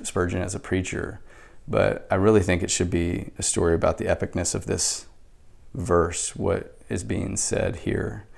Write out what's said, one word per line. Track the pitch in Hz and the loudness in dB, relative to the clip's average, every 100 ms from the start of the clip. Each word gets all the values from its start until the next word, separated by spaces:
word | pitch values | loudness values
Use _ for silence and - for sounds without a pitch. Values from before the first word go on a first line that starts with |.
| - | -4
Spurgeon | 101 90 95 | -2 0 0
as | 95 98 | -4 -6
a | |
preacher, | - 95 92 - - - - - - - - | -2 -2 0 -4 -6 -10 -16 -20 -20 -16 -2
but | 104 98 - - | 2 2 2 0
I | 95 | 4
really | 104 107 | 6 6
think | 95 90 | 6 2
it | - | 0
should | - 90 | 0 0
be | 87 85 92 - - | 2 0 -2 -6 -4
a | |
story | - - 85 | -2 2 4
about | 82 82 80 | 4 2 0
the | 90 | 0
epicness | 85 - 90 87 98 | 0 0 -2 -2 -2
of | - | -2
this | 98 - - - - - - - - - | -2 -2 -4 -10 -20 -20 -20 -20 -20 -14
verse, | - 87 87 85 87 - - | -8 2 4 4 0 -6 -2
what | 98 92 - - - | 0 0 -4 -16 -6
is | 104 | -6
being | 104 98 98 98 | -2 -2 -2 -2
said | - 104 101 - | -2 0 0 -2
here, | - - - 107 - | -2 -2 -2 -6 -14